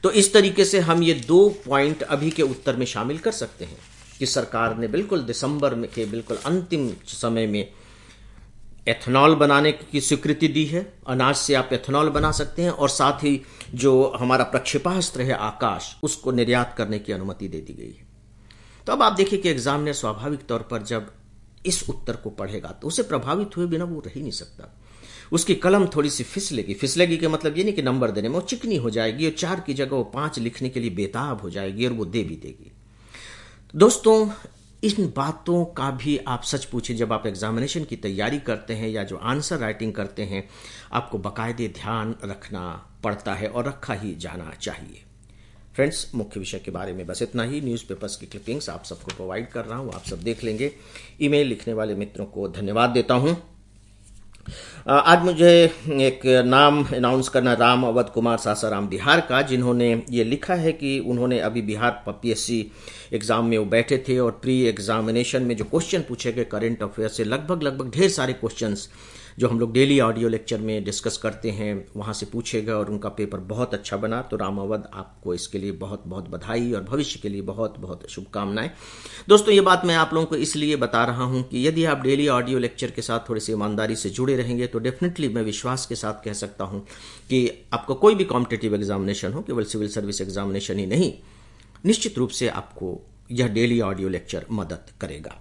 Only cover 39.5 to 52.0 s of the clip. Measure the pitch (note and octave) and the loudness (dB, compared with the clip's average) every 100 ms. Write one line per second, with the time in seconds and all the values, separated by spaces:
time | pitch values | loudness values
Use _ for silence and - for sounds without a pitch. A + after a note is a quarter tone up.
39.5 | E3 A2 G#2+ A2 G#2 G2 - G2+ G2 F#2+ | -4 -4 -4 -6 -6 -8 -8 -6 -6 -10
40.5 | - - - - A#2+ A#2+ G#2 G2 G2+ A2+ | -18 -20 -20 -6 -6 -4 -6 -6 -6 -6
41.5 | A#2 A2 F2 G#2+ A2+ A2 A2+ G#2 F#2+ - | -4 -6 -6 -6 -4 -6 -8 -10 -12 -12
42.5 | G2+ F2+ E2+ - - A2 G2+ - F#2+ G#2 | -10 -10 -12 -16 -8 -6 -6 -6 -6 -4
43.5 | A#2+ B2+ C3 - G#2 G#2 E2+ E2+ F2+ D#2+ | -4 -6 -8 -8 -6 -6 -8 -10 -12 -14
44.5 | - - - - - - - - - - | -12 -10 -10 -14 -20 -20 -20 -20 -20 -20
45.5 | - - - C#3 D3 - A#2+ G#2 G#2 F#2 | -20 -14 -2 -2 -2 -8 -6 -8 -8 -10
46.5 | G2 - F2 F#2 F#2 F2 F2+ A#2 A#2+ A#2 | -10 -10 -10 -8 -10 -10 -6 -4 -4 -4
47.5 | D3 C3+ A#2 - F#2 G2+ - G#2 G2+ - | -4 -4 -6 -8 -10 -10 -12 -14 -14 -8
48.5 | C3+ - D#2 - E2+ - - F#2 F#2+ A#2 | -8 -8 -12 -14 -14 -12 -12 -8 -8 -8
49.5 | A#2 A2+ A#2 C3 F#2 - F2+ F#2 A2+ A#2 | -10 -10 -10 -10 -10 -10 -8 -6 -6 -6
50.5 | G#2+ C#3+ - - - - - C#3 D3 C#3+ | -4 -6 -6 -20 -20 -20 -2 2 2 2
51.5 | A2 - A2 A2 G2 | -2 -4 -4 -2 -4